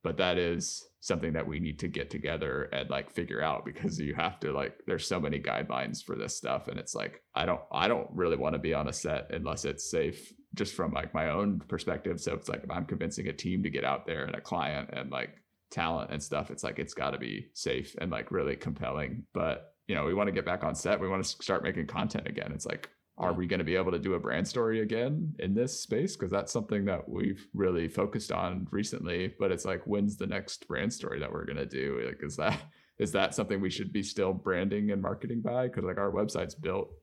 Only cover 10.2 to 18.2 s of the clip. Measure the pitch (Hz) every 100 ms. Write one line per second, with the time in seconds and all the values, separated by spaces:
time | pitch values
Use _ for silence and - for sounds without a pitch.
10.2 | - - - - - - 82 - - 78
11.2 | 80 80 104 92 - 82 - 78 90 87
12.2 | - - - - - 87 - 92 82 -
13.2 | - - 92 92 95 67 67 69 - 80
14.2 | 65 - - 87 73 71 - - 67 67
15.2 | - - _ _ _ - 82 82 - 73
16.2 | - 73 - - 64 - 78 - 69 -
17.2 | 62 52 - - - 65 - - 87 60